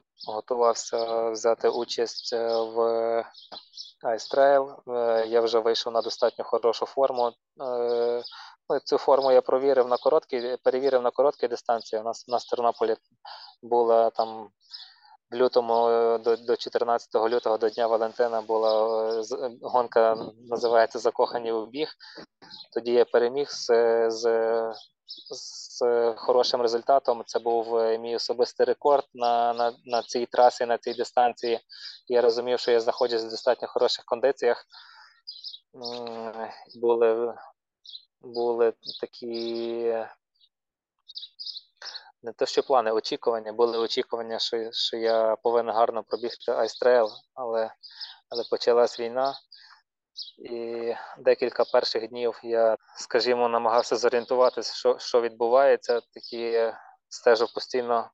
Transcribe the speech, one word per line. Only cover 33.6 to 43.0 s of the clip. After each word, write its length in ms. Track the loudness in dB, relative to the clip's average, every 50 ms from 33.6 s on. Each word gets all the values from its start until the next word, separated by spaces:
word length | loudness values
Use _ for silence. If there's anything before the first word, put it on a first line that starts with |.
| -4
хороших 380 | -6 -2 0 0 0 0 -4 -6
кондиціях. 600 | -8 -4 0 0 0 0 2 0 0 0 -2 -6 _ -20 -20 -20 -20 -20 -20 -20 -20 _ _ _ -20 -20 -18 -18 -18 -18 -20 _ _ _
М, 760 | -14 -12 -12 -10 -10 -10 -12 -12 -10 -10 -10 -10 -10 -12 -12 -12 -18 -20 -20 -8
були, 580 | -2 2 2 4 4 4 4 4 2 -2 -4 -6 -10 -16 -20 _ _ _ _ _ _ _ -20 -20 -20 _ _ _ _
були 520 | -20 -10 -6 -4 -2 -2 0 2 2 0 0 _ _ -18 -12 -10
такі, 840 | -12 -12 -10 -14 -12 -10 -8 -8 -6 -6 -6 -6 -6 -6 -6 -4 -2 -2 -2 -4 -6 -10 -14 _ _ _ _ _ _ _ _ _ _ _ _ _ _ _ _ _ _ -20 -18 -18 -18 -18 _ -16 -16 -16 -16 -16 -20 _ _ _ -18 -18 -18 -18 -20 -20 _ _ -16
не 100 | -16 -4
то 80 | -4 -4
що 180 | 0 0 -2 2
плани, 280 | 4 2 2 4 2
очікування. 600 | 0 0